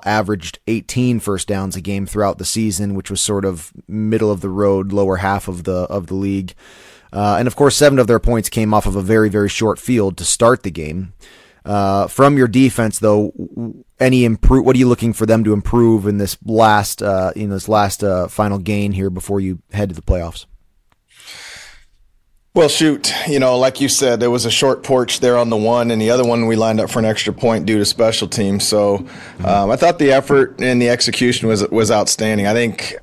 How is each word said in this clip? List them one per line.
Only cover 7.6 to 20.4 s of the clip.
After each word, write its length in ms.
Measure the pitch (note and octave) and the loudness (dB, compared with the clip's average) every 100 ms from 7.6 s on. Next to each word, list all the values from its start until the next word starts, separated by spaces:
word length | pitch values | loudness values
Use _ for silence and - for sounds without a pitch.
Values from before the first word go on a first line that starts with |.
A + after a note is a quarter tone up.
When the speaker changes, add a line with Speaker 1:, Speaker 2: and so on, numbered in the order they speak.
| C#3+ - | 2 4
Speaker 1:
seven 220 | D3 C#3 | 4 4
of 80 | A2+ | 4
their 140 | A2+ | 2
points 280 | - A#2 G2+ | 2 0 -2
came 280 | - G#2+ G#2+ | -2 0 0
off 100 | G2+ | 0
of 100 | F#2+ | -4
a 60 | |
very, 280 | F#2+ A2 G#2+ | 0 2 2
very 200 | G#2 G2+ | 2 -2
short 300 | - A2 F2+ | 0 -2 -2
field 380 | - B2 G2 F2+ | -2 0 0 -2
to 60 | |
start 380 | F2 - A#2 B2+ | -4 2 2 2
the 80 | G2 | -2
game. 440 | E2 D2+ E2+ F#2+ - - - _ _ - | -10 -10 -8 -10 -16 -20 -20 _ _ -4
Uh, 420 | G2+ G2 G2 - | -2 0 0 -2
from 300 | - C#3 C#3+ | 4 4 6
your 100 | B2 | 2
defense, 520 | B2 C3 A#2 A2+ - | 4 2 2 -2 0
though, 320 | G#2+ G#2 G#2 - | 2 2 0 -6
w-, 460 | F2+ - A#2 - _ - | -12 -10 -10 -12 _ -2
any 280 | C3 B2+ A#2+ | 2 4 2
impro-, 360 | A2+ - C3 | 4 4 6
what 120 | C3 B2+ | 4 4
are 40 | |
you 80 | B2+ | 4
looking 240 | A#2+ A#2 | 2 0
for 140 | G#2+ A2 | -2 2
them 180 | A2 | 2
to 100 | G#2+ | 2
improve 540 | G#2 - A#2+ A#2 A2 G2+ | 0 2 4 4 4 2
in 100 | G2+ | -2
this 200 | G2 - - | -2 -6 -4
last, 580 | A2 A2 G#2 G2 - | 4 4 4 0 -4
uh, 280 | G2+ F#2+ F#2 - | -2 -2 -2 -4
in 140 | G#2 | -6
this 180 | G2 G2 | -6 0
last, 340 | G#2+ G2+ - | 0 0 0
uh, 260 | G#2 F#2 F2 | -2 -2 -2
final 300 | - G#2 G2+ | -2 -2 -2
game 360 | F2 G#2 G2+ | -4 -2 -2
here 160 | F#2+ G2 | -2 -4
before 320 | F#2 - G2+ | -6 -4 -4
you 200 | F#2+ F2+ _ | -4 -6 _
head 180 | G2+ G2+ | -6 -6
to 40 | |
the 80 | D#2+ | -6
playoffs? 440 | - F#2 E2 - | -2 -2 -2 -12